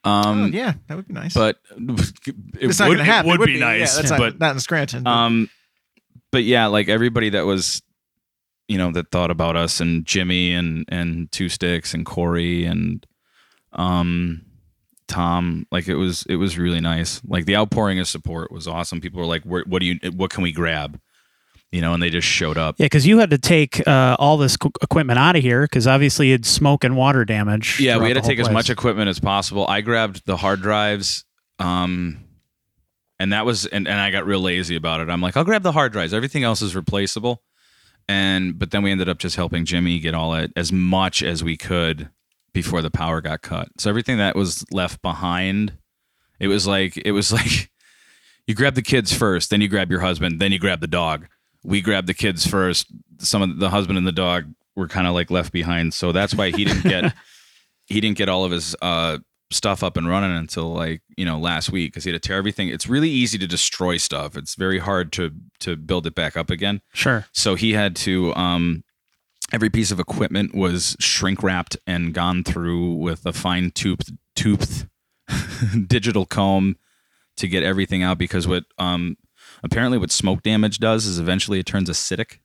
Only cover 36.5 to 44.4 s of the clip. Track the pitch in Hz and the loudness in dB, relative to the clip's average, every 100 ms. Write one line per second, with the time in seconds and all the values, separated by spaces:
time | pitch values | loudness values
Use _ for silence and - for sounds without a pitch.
36.5 | 110 104 92 80 101 98 - 120 120 _ | 0 -2 -4 -2 -2 -2 -2 -4 -4 _
37.5 | _ _ _ _ _ - 98 95 95 92 | _ _ _ _ _ -4 0 2 0 -2
38.5 | 82 95 101 101 95 90 87 90 - 85 | -4 -2 0 0 0 0 -2 -4 -4 -2
39.5 | 85 82 87 87 85 80 80 82 80 78 | -2 -2 0 0 0 -2 -2 -2 -2 -4
40.5 | - 80 92 90 95 92 - - 82 82 | -4 -2 0 2 2 2 0 -2 -2 -4
41.5 | 80 - 90 82 78 76 _ _ _ _ | -6 -2 -2 0 -4 -10 _ _ _ _
42.5 | 92 82 87 78 - 82 80 78 78 - | -6 -2 -2 -2 -2 -2 -2 -4 -8 -6
43.5 | 85 82 - 110 107 123 120 98 - | -8 -8 -4 -2 -2 0 0 2 2